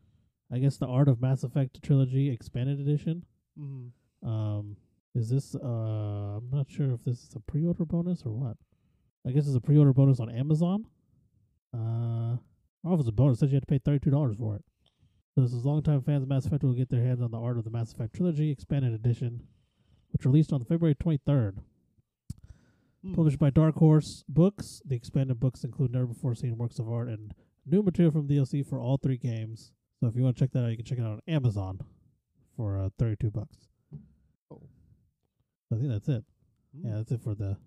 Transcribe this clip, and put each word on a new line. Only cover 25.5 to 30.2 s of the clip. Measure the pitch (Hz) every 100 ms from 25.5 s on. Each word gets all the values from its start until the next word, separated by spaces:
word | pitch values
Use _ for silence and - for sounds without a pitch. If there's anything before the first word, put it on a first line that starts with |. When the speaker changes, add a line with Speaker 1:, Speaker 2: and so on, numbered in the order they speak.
| -
Speaker 1:
include | 123 113 127
never-before-seen | 127 127 117 135 117 123 113
works | 120 -
of | 113
art | 117 120
and | 107 107 - _ _
new | - 185
material | 202 165 170
from | 156 143
D | 143
L |
C | 131 143
for | 135 131
all | 120 135
three | 135 123
games. | 123 113 110 110 - _ _ _
So | 120
if |
you | 120